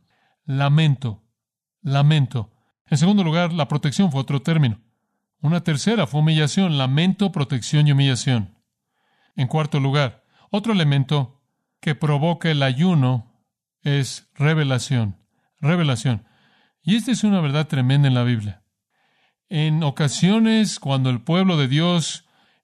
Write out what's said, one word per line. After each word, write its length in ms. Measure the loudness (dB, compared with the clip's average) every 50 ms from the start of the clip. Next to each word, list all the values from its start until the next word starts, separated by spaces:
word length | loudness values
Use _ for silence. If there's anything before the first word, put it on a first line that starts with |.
| _ _ _ _ _ _ _ _ _
lamento. 800 | -6 -4 -2 0 2 2 2 4 2 0 0 -4 -8 -8 -10 _ _ _ _ _ _ _ _ _ _ _ _ -6
Lamento. 680 | -4 0 2 2 4 4 2 2 0 -4 -6 -8 -8 _ _ _ _ _ _ _ -4
En 100 | -2 2
segundo 260 | 2 4 4 2 2
lugar, 300 | 0 0 0 -2 -2 -2
la 140 | -4 -4 -2
protección 440 | -2 -2 -2 -2 0 0 0 0
fue 100 | 0 -2
otro 200 | -4 -2 -4 -4
término. 400 | -2 0 0 2 2 2 0 -4 _ _ _ _ _ _ _ _ _ _ _ _
Una 220 | -2 -2 -2 0 0
tercera 440 | -2 -2 -2 0 0 0 0 0 -2
fue 140 | 0 0
humillación, 580 | 0 2 2 2 0 0 0 0 0 0 0 0
lamento, 520 | -2 0 0 0 2 0 0 0 -2 -2
protección 560 | -2 -2 -4 -4 -4 -6 -4 -2 0 2 4 4
y 40 |
humillación. 640 | 4 4 2 2 0 0 0 0 0 -2 -2 -6 -10 _ _ _ _ _ _ _ _ _ _ _ _ _ _ _ -6
En 120 | -4 -4 -2
cuarto 320 | -2 -2 -4 -2 -2 -2
lugar, 440 | 0 0 0 0 0 -2 -4 _ _ _ _ _ _ _
otro 240 | -6 -4 -2 0 0
elemento 720 | 0 2 2 2 0 0 0 0 -2 -2 -4 -8 _ _ _ _ _ _ _ _ _
que 120 | -6 -6 -4
provoca 560 | -2 -2 -2 0 0 0 -2 -2 -2 -2 -2
el 140 | 0 0 0
ayuno 800 | 0 0 2 2 2 2 2 2 2 0 -2 -4 _ _ _ _ _ _ _ _ _ _ _ -4
es 480 | -2 -2 -2 -2 -4 -8 -14 -18 _ _
revelación. 840 | -2 0 0 2 2 0 0 -2 -2 -2 -2 -2 -2 -2 -2 -6 _ _ _ _ _ _ _ _ -6
Revelación. 640 | -2 0 0 0 0 0 -2 -2 -2 -2 -2 -4 -6 _ _ _ _ _ _ _ _ _ _ _
Y 140 | -4 -2 -2
esta 160 | -2 0 -2
es 120 | -2 0 0
una 180 | 0 0 2
verdad 260 | 0 0 0 -2 -2 -2
tremenda 400 | -2 0 0 2 2 4 4 2
en 80 | 2
la 80 | 2 0
Biblia. 400 | 0 -2 -2 -4 -6 -10 -12 _ _ _ _ _ _ _ _ _ _ _ _ _ _ _ _ _ -8
En 340 | -4 -2 -2 0 0 0 -2
ocasiones, 960 | -2 -2 -2 -2 -2 -2 0 2 2 4 4 2 2 2 2 0 0 -2 -6
cuando 320 | -6 -4 -2 0 0 0
el 100 | -2 -2
pueblo 360 | -2 -2 0 2 2 2 2 2
de 100 | 0 0
Dios 580 | 0 0 2 2 0 0 -2 -4 -8 -12 _ _ _ _ _ _ _ _